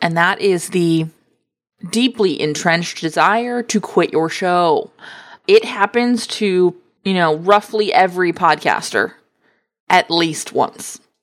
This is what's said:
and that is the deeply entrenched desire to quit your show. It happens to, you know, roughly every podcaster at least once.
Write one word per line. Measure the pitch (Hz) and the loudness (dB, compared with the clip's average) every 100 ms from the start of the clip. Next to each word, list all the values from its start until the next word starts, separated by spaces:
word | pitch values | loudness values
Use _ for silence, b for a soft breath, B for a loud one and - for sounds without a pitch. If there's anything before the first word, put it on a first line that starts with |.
and | 170 165 | -2 0
that | 175 196 | 0 2
is | 202 180 - | 0 0 -2
the | 180 170 160 160 - _ _ _ _ _ _ 170 | 0 2 0 -2 -8 _ _ _ _ _ _ -6
deeply | 220 254 247 190 - | 0 0 2 0 0
entrenched | 151 147 175 165 170 - | -4 -2 0 0 -2 -8
desire | 165 165 170 226 240 240 | -4 0 2 2 -2 -4
to | 233 214 | -2 -2
quit | - - 165 | 0 0 0
your | 156 160 | 0 -4
show. | - 185 180 170 147 - _ B B B B - | -2 0 2 2 0 -2 _ B B B B 4
It | 214 247 | 4 4
happens | 220 208 240 240 233 - | -2 -2 0 0 -2 -4
to, | - 208 180 180 180 _ _ | -4 0 2 2 0 _ _
you | 196 | -2
know, | 185 165 156 | 0 2 0
roughly | 180 208 - 214 208 | 2 2 2 -2 0
every | - 190 180 175 | 2 2 2 -2
podcaster | 170 170 156 156 - - 107 - - _ _ _ _ _ _ - | 0 0 2 0 -2 -2 -2 -4 -6 _ _ _ _ _ _ 0
at | 180 - | 0 2
least | 165 165 151 - | 0 0 -2 -6
once. | - - - - - _ _ | -4 -4 -6 -16 -18 _ _